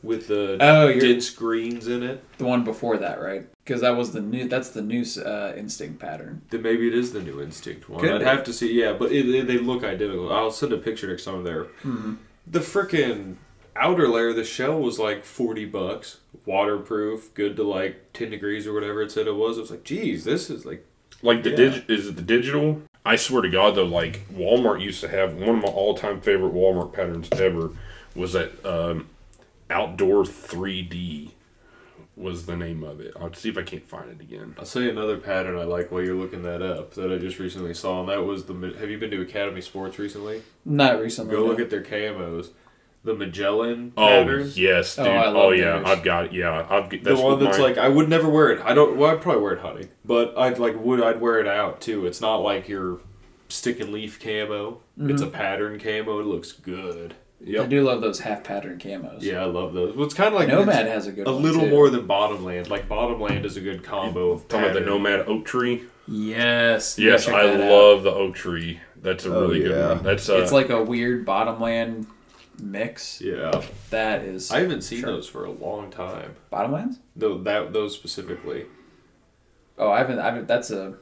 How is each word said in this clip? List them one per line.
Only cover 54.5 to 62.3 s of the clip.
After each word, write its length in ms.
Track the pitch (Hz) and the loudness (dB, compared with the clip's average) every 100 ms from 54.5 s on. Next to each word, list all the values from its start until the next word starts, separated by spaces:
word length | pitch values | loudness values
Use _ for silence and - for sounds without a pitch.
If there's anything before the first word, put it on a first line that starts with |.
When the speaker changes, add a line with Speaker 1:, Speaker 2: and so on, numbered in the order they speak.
| 104 104 123 _ - | -6 -8 -12 _ -6
Speaker 1:
It's 220 | 143 143 | -2 -2
a 40 | 135 | -2
Speaker 2:
Mm-hmm. 100 | - | -4
Speaker 1:
pattern 440 | 98 98 104 107 | -4 -4 -6 -6
camo. 400 | 110 107 110 104 | -6 -6 -4 -4
It 60 | 104 | -4
looks 260 | 87 - | -6 -8
good. 600 | - - 90 92 85 85 - _ _ | -16 -12 -10 -10 -12 -14 -18 _ _
Speaker 3:
Yep. 220 | - 104 | -6 -4
Speaker 2:
I 40 | 123 | 2
do 160 | 143 | 4
love 180 | 135 120 | 4 2
those 200 | 107 95 | -2 -4
half 220 | 113 101 | -6 -8
pattern 360 | - 101 98 87 | -6 -8 -8 -14
camos. 420 | 98 98 - - | -12 -12 -12 -8
Speaker 1:
Yeah, 200 | 95 90 | -6 -4
I 40 | 92 | -4
love 280 | 87 90 | -4 -6
those. 220 | 87 87 123 | -4 -4 -2
Well, 100 | 147 | -4
it's 100 | - | 0
kinda 200 | 208 208 | 0 2
like 120 | 156 | 2
Speaker 2:
Nomad 380 | 147 202 147 110 | 4 4 2 0
Speaker 1:
it's 20 | |
Speaker 2:
has 160 | 110 101 | -4 -6
a 40 | |
good 160 | 98 98 | -6 -4
Speaker 1:
a 40 | |
Speaker 2:
one, 100 | 131 | 0
Speaker 1:
little 180 | 156 160 | 2 4
Speaker 2:
too. 80 | 151 | 4
Speaker 1:
more 220 | 143 143 | 8 8
than 160 | 123 98 | 6 0
Bottomland. 640 | 98 107 | 2 2